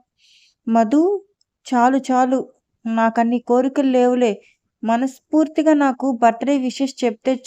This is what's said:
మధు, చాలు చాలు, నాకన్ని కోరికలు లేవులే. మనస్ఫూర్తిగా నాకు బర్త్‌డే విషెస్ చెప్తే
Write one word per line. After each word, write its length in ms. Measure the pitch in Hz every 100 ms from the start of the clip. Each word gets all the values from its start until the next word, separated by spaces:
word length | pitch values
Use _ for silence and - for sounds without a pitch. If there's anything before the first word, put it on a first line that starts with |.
| _ _ _ _ _ _ -
మధు, 560 | 226 220 277 349 403 - _ _ _ -
చాలు 300 | 254 240 269
చాలు, 520 | 269 254 254 214 - _ _ _ 226
నాకన్ని 520 | 226 226 226 233 247
కోరికలు 520 | - 240 262 269 269
లేవులే. 520 | 254 247 254 240 202 - _ _ _
మనస్ఫూర్తిగా 880 | 214 233 269 - _ 302 311 311 311
నాకు 380 | 302 277 254 262
బర్త్‌డే 460 | 233 233 226 247 285
విషెస్ 460 | 254 - 269 -
చెప్తే 380 | 240 220 - 262